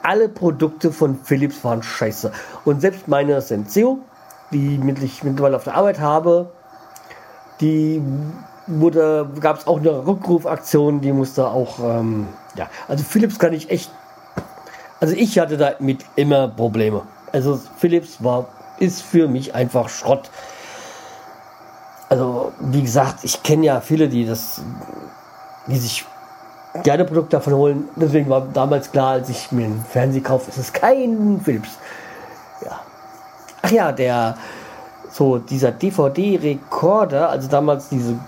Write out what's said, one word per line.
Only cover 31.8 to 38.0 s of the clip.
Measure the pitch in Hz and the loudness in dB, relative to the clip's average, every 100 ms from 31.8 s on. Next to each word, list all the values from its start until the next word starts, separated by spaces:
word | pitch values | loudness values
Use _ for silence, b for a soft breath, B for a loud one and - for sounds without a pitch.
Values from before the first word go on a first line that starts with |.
| B B B B B B B - | B B B B B B B -16
Ja. | - - - - - - - - - - | -14 -14 -16 -20 -20 -20 -20 -20 -20 -6
Ach | 185 | 2
ja, | 220 165 | 4 4
der, | 127 127 120 113 113 B B B B B B - | 0 0 2 0 -4 B B B B B B -18
so | - 139 120 | 0 2 2
dieser | 117 135 131 | -2 0 0
D-V-D-Rekorder, | 117 190 196 139 139 202 185 151 135 - - 165 214 190 139 160 | 2 -2 2 2 2 0 0 0 -4 -6 0 2 4 2 2 0
also | 135 135 | -2 0
damals | 143 147 139 - | 2 2 0 -2
diese | 135 | -4